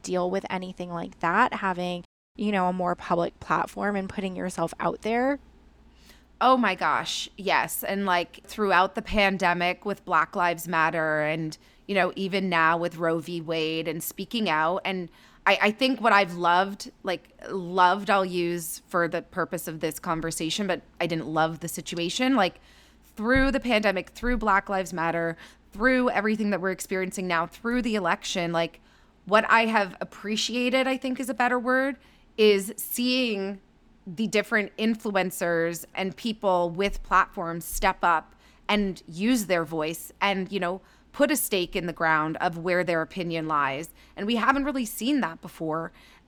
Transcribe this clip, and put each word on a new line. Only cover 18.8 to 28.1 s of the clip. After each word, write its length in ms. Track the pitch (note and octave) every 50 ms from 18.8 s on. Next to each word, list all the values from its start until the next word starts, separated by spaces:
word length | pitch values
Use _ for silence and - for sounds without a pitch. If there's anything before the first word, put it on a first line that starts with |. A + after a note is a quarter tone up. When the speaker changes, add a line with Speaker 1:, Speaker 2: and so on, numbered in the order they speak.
| -
Speaker 2:
for 200 | - - F3 E3+
the 160 | D#3+ E3+ E3+ -
purpose 440 | - - F#3 E3 - F#3+ E3 -
of 120 | E3+ D#3+ D#3
this 180 | E3+ D#3+ D#3
conversation, 680 | - - F#3 D#3+ D#3+ D#3+ E3 D#3 - E3+ D#3+ - - G#3
but 160 | F#3 F3 - - - _ -
I 60 | E3+
didn't 180 | E3 E3+ D#3+ C3
love 340 | D3 D#3+ D#3+ D#3+ D#3+ E3 D#3
the 60 | -
situation. 680 | E3 - F3+ D#3+ - F3+ E3+ E3+ E3 - - B3+ C4 C4+
Like, 240 | A#3 F#3+ F3 - - _ - - - - _ _ _ _ _ _
through 340 | - G#3+ A#3 B3+ C4+ C4+ C4+
the 100 | - C4+
pandemic, 500 | A#3 A#3+ A#3+ G#3+ G#3+ G3+ F#3 F#3 - -
through 280 | - - A3+ A#3+ B3
Black 320 | G#3+ G#3+ G#3+ F#3+ G3 G3 -
Lives 240 | G3+ F#3+ F#3+ F3+ F#3
Matter, 440 | E3+ E3 E3 E3 E3+ E3 E3 D#3+ - - - - _ _ _
through 400 | - - A3+ C4 B3+ B3+ B3 -
everything 400 | - G3 G3+ A3 A3 A3 G#3+ G#3
that 100 | G3+ E3
we're 80 | F3+ F#3+
experiencing 560 | F#3 - - - F#3+ F#3 F#3 F#3 - G3+ F#3
now, 200 | F3+ E3+ E3 E3+
through 340 | F3 - - - A#3 A#3+ B3
the 140 | A3+ A#3+ G#3+
election, 560 | G#3 F#3 E3